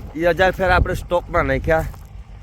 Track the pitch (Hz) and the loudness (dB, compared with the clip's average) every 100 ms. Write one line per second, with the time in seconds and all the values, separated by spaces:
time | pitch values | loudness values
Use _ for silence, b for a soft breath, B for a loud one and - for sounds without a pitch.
0 | - 147 170 160 185 175 185 180 175 180 | -12 -2 0 4 2 2 2 4 2 -2
1 | - 175 - 170 139 135 160 160 151 - | -2 -2 0 0 0 0 2 0 0 -8
2 | - - - - | -16 -18 -18 -18